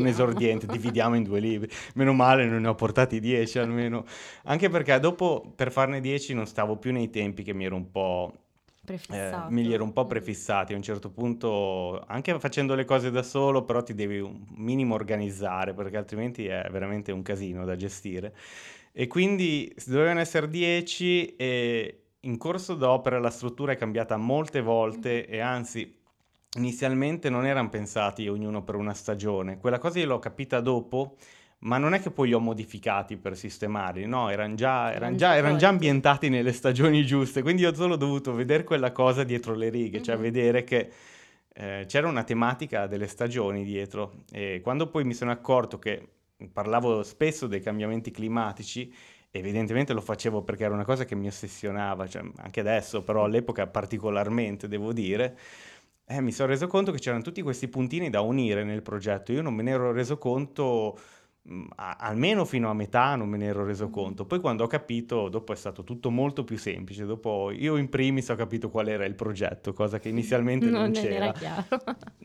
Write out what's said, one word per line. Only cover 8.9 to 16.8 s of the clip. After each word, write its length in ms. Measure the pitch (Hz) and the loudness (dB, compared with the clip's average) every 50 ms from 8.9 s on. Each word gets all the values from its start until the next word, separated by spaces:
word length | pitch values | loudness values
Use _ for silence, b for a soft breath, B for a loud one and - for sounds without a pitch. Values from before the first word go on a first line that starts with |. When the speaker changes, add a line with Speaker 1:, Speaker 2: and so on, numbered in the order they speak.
| 185 180 - - - 101 98 95 90 180 170 - | -12 -12 -10 -8 -6 -4 -4 -4 -4 -6 -6 -2
Speaker 2:
eh, 40 | 117 | 0
mi 100 | 120 120 | 0 2
li 100 | 117 117 | 2 2
ero 100 | 110 107 | 0 0
un 100 | 107 101 | 0 0
po' 120 | - 127 | 0 0
Speaker 1:
Mm. 20 | 101 | 2
Speaker 2:
prefissati 640 | 117 113 98 - 107 - - - 110 98 95 95 104 | 0 -4 -2 -4 -8 -8 -2 0 2 2 2 0 -2
a 20 | |
un 60 | 101 | -6
certo 300 | 98 - 107 101 101 104 | -4 -4 -6 -6 -6 -10
punto, 920 | 95 - 120 120 117 117 117 117 107 101 101 95 95 92 92 90 90 95 - - | -8 -4 -2 -2 -2 0 0 0 2 2 0 0 0 -2 -2 -4 -4 -6 -8 -8
anche 300 | 101 123 139 - 175 151 | -8 -6 -2 -2 -2 0
facendo 340 | - 143 - - 143 135 135 | -2 -2 0 0 0 2 2
le 100 | 135 131 | 0 2
cose 260 | 127 135 131 123 127 | 4 2 2 2 2
da 100 | 120 127 | 0 0
solo, 420 | 120 120 - 139 139 139 139 135 117 | -2 0 0 2 2 4 4 2 2
però 200 | - 120 120 120 | 2 0 0 0
ti 100 | - 113 | -2 -4
devi 260 | 101 107 101 104 101 | -4 -4 -4 -2 -4
un 260 | 98 98 101 107 101 98 - | -6 -6 -10 -14 -16 -16 -12
minimo 400 | - 110 113 127 135 135 120 110 | -8 -4 -2 0 2 2 2 2
organizzare, 800 | 107 107 101 107 107 104 101 98 95 98 98 92 92 95 95 95 | 0 0 0 -2 0 0 -2 -4 -4 -4 -4 -2 -2 -2 -4 -4
perché 220 | 95 104 98 95 107 | -6 -6 -6 -4 -6
altrimenti 500 | 101 101 - 104 113 123 120 120 110 98 | -6 -6 -6 -6 -4 -6 -6 -6 -6 -4
è 200 | 95 92 87 92 | -4 -4 -4 -4
veramente 400 | 90 95 | -4 -4